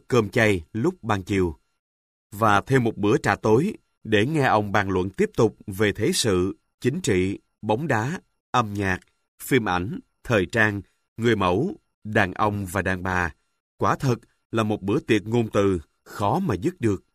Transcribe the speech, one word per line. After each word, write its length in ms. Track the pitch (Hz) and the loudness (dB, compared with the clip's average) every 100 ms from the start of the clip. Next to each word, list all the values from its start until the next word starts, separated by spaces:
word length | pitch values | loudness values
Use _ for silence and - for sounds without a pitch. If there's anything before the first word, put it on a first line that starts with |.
| - | 0
cơm 220 | 123 101 | 0 2
chay 340 | 123 110 95 - | 2 2 2 -4
lúc 300 | 110 147 185 | -4 -4 -4
ban 200 | 113 101 | -4 -4
chiều, 340 | 92 98 90 78 _ _ _ _ _ _ _ | -2 0 -2 -4 _ _ _ _ _ _ _
và 300 | 101 110 101 | -2 2 2
thêm 240 | - 131 | 2 0
một 120 | 117 - | 0 0
bữa 220 | 101 123 | 0 2
trà 180 | 120 98 | 0 0
tối 380 | 107 113 190 - _ _ | 2 2 2 -6 _ _
để 220 | 107 104 117 | 0 0 2
nghe 180 | 156 | 0
ông 280 | 131 107 107 | 2 2 0
bàn 180 | 104 95 | -2 0
luận 200 | 92 95 | 0 -2
tiếp 200 | - 214 - | -2 -2 2
tục 200 | 113 - - | 0 0 -10
về 260 | 95 107 | -2 -2
thế 200 | 92 120 | 0 -2
sự, 460 | 135 117 90 92 - _ _ | 0 0 2 0 -4 _ _
chính 200 | 123 170 | -4 -2
trị, 380 | 185 92 95 101 _ _ | 0 0 0 -4 _ _
bóng 240 | 107 110 160 | -4 -2 0
đá, 340 | 113 120 170 - _ _ | -2 -2 -6 -12 _ _
âm 240 | 127 110 | -2 -2
nhạc, 260 | 101 98 92 _ _ _ - | -2 -2 -4 _ _ _ -14
phim 260 | - 135 104 | 0 0 2
ảnh, 300 | 90 92 175 - _ | -2 -4 -8 -14 _
thời 240 | - 113 90 | -2 0 0
trang, 360 | 117 107 101 - _ _ - | 2 0 0 -8 _ _ -4
người 200 | 117 104 | 0 2
mẫu, 380 | 92 90 - - _ _ | 2 2 -2 -6 _ _
đàn 280 | 107 107 92 | -4 0 0
ông 340 | - 107 104 98 | 0 -2 -2 -6
và 160 | 98 | -4
đàn 200 | 92 92 | -4 -4
bà. 320 | 92 92 85 - _ _ _ - | -4 -2 -4 -6 _ _ _ -4
Quả 180 | 110 143 | -2 0
thật 220 | 135 120 _ _ _ | 0 -2 _ _ _
là 120 | 113 | -2
một 200 | 107 104 | -2 -2
bữa 180 | 98 127 | -2 -2
tiệc 260 | - 110 101 | 2 0 0
ngôn 240 | 120 113 | -2 0
từ 300 | 107 98 90 - _ | 2 2 0 -6 _
khó 360 | - - 104 151 | -16 -4 -2 0
mà 160 | 190 | -2
dứt 260 | 92 135 - | -2 -4 -2
được. 240 | 110 95 _ | -2 -2 _